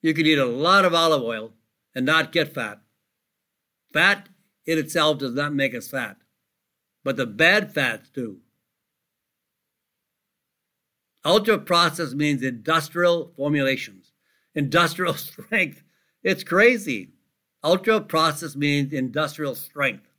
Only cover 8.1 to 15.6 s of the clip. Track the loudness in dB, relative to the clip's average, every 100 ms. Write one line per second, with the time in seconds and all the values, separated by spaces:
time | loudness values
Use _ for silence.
8.1 | -10 -10 -12 _ _ _ _ _ _ _
9.1 | _ _ _ _ _ _ _ _ _ _
10.1 | _ _ _ _ _ _ _ _ _ _
11.1 | _ 2 4 4 0 2 2 2 0 -6
12.1 | -2 0 0 -4 -4 0 0 0 0 2
13.1 | 2 -4 -6 -2 0 0 -2 -6 -18 _
14.1 | _ _ _ _ -6 0 2 2 0 -4
15.1 | -4 -10 -18 -4 -2